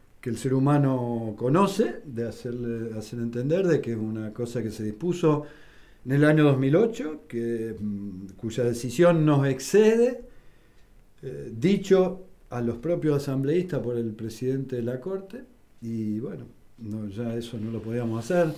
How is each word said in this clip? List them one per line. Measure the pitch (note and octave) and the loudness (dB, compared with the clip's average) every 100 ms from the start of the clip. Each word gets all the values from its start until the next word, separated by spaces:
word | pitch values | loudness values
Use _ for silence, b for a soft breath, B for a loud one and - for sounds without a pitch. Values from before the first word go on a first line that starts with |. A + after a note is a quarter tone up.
| b - | b -10
que | B2+ | -6
el | A2+ | -4
ser | C3+ | 0
humano | C3 C#3 D3 C#3 B2+ A#2+ A#2 A2 G#2 | 2 4 4 4 2 -2 -4 -6 -2
conoce, | A#2+ E3+ G3 G3 - - | 2 4 4 2 0 -2
de | D3+ A#2 A#2 | -10 -6 -6
hacerle, | A2 B2 B2 A#2+ A#2 A2+ A2 | -6 -8 -6 -4 -4 -6 -8
hacer | - A#2+ | -8 -6
entender | A#2 A#2+ C3+ F3 F3+ | -4 -2 0 2 4
de | C#3+ | 2
que | A#2 | 2
es | A2 | -4
una | A2 A2 A2 | -4 -4 -6
cosa | A2 A#2+ B2 | -6 -6 -4
que | G#2+ | -6
se | G#2 | -6
dispuso | G#2+ G#2 F3 - D#3+ D3 B B B B B B | -8 -4 -4 2 2 2 B B B B B B
en | B2+ | -2
el | C#3 | 4
año | D3+ D#3 | 6 6
dos | D3 C3 | 6 6
mil | C3+ E3 | 4 4
ocho, | A#3 - D4+ - - | 4 0 -8 -10 -8
que, | A#2 A#2 A#2 A2+ G#2 | -6 -2 -2 -4 -6
mm, | G#2 G2+ G2+ F#2 F#2+ - | -6 -6 -8 -10 -14 -10
cuya | A2+ A#2+ | -6 -2
decisión | A#2+ A#2+ B2+ D3 F3 E3 | 0 0 -4 4 6 6
nos | D3+ C#3+ C#3 | 4 4 4
excede, | C3 - G3+ A3 A3+ B3 B3+ - b b b b b b b - _ | 0 2 6 6 6 4 2 -12 b b b b b b b -20 _
eh, | - C#3+ C3 A2 | -12 -12 -12 0
dicho | E3+ G3 - F#3 F#3 - - - - | 2 2 4 6 6 0 -14 -20 -10
a | A#2+ | -4
los | A#2 A#2 | -4 -4
propios | D#3+ D#3+ D3+ C#3+ | -2 0 2 0
asambleístas | C#3 C3+ C3+ F3 F3+ C3 | 0 -2 0 0 0 -4
por | A#2 A#2+ | -2 -2
el | A2+ | -4
presidente | G#2 A2 - B2+ C3+ C3 B2 | -6 -10 -4 -2 -2 -4 -4
de | |
la | A#2 B2+ | -4 -6
Corte, | F#3+ G3 F#3+ B3+ C4 _ _ - | -6 -8 -10 -16 -18 _ _ -14
y | A2+ A2+ G#2+ G#2+ | -8 -6 -4 -4
bueno, | D#3 D3+ A#2+ - - - | -6 -10 -14 -20 -20 -16
no, | G#2+ A2 G#2 | -10 -8 -8
ya | G2 A#2+ | -6 -6
eso | A#2 A#2 A#2 | -6 -8 -8
no | A2 | -6
lo | A2+ | -6
podíamos | G#2+ A#2+ A#2 A2+ | -6 -4 -4 -4
hacer. | A2+ F3+ D#3+ | 0 2 2